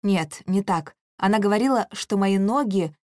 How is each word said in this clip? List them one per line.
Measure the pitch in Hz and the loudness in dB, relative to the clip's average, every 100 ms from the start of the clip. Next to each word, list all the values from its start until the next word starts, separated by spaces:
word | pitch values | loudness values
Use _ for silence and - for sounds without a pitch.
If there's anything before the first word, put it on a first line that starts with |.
Нет, | 202 190 151 - - | 0 0 -2 -8 -2
не | 190 | -2
так. | 196 170 156 _ _ - | 0 -4 -4 _ _ -2
Она | 190 214 | 0 2
говорила, | 202 208 262 247 - | 2 2 2 0 -2
что | - - 202 | -10 -4 0
мои | 196 196 | 2 2
ноги | 196 262 240 190 165 151 | 2 0 0 -2 -2 -8